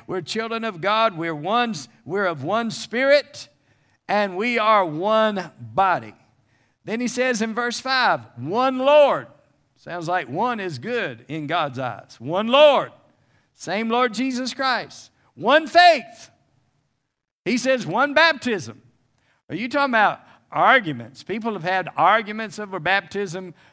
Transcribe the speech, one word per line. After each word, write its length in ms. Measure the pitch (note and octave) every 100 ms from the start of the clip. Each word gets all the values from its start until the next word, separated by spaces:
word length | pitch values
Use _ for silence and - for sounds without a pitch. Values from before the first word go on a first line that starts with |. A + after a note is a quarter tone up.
| -
We're 140 | F#3
children 440 | E3+ A3 A3+ A3+
of 160 | A3+ F3
God. 360 | F3+ G#3+ A3+ E3+
We're 180 | E3+
one, 400 | D#3 D#3 A#3 A#3+ E3+ - _
we're 220 | - F#3+ F#3+
of 160 | D#3+
one 260 | C3+ G#3+ A#3
spirit, 800 | F3 - A3+ C4+ C#4+ - - - _ _ _ _ _ -
and 280 | G3+ G3+ F3+
we 220 | A#3 A#3
are 260 | G#3+ G#3+
one 680 | F3+ D3+ G3 A3 A3 G3+ E3 -
body. 540 | A#2 A2+ F#3+ D#3+ A2 - _ _ _ _ _ _
Then 160 | - A3+
he 80 | B3
says 320 | - B3+ A#3
in 140 | A3+
verse 240 | A3 A#3+ A3+
five, 420 | C4 C4 A3+ D#3 A2 -
"One 420 | C3 G#3 C4 C4
Lord." 500 | C4 D4 C#4 E3+ A#2 - _ _ _ _
Sounds 320 | - E3+ E3
like 200 | F3+ C3
one 300 | C#3+ A#3+ A#3
is 200 | F#3+ C3+
good 460 | D3 B3 F3+ A#2 B2
in 180 | D#3+ D3
God's 320 | E3+ D3+ B2+
eyes. 380 | C3 G2+ - -
"One 300 | A#2+ F3+ A3
Lord." 420 | C4 D4+ B3 C3 - _ _ _ _ _
Same 340 | _ - F#3+ A3+
Lord 240 | A#3 B3
Jesus 400 | G3+ C4 B3 B3+
Christ. 600 | - C4 A#3 D#3 - - _ _
"One 340 | - F3+ D4 D#4
faith." 600 | E4+ F4 D#4 - - - _ _ _ _ _ _ _ _ _ _ _
He 120 | - A#3+
says, 300 | C4 C4 F3+
"One 260 | G3 C#4+
baptism." 680 | C#4+ E4 D4+ B3 G#3 A#2 A2 _ _ _ _ _ _ -
Are 60 |
you 140 | D#3+ B3
talking 240 | C#4+ C#4
about 280 | A3+ G3 D3 - _ _
arguments? 720 | D3 F#3 B3+ F#3 B2+ A#2 -
People 300 | - G#3 A3+
have 80 | G3+
had 260 | E3 F#3 E3+ -
arguments 640 | E3 A3 G#3 G#3+ A3 E3
over 200 | G#3 F#3+
baptism 760 | D#3+ G3 F3+ G3 G3+ F3+ F#3 - _